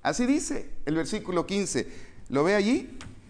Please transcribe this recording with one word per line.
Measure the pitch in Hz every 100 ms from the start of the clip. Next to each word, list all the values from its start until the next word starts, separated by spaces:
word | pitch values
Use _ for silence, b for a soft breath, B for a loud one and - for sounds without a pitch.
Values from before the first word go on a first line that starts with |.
Así | - 156 247
dice | 294 - 262 - - -
el | 160
versículo | 160 214 - 175 -
quince. | 196 190 131 - B B B B
¿Lo | 131
ve | 156
allí? | 202 202 285 - - - - -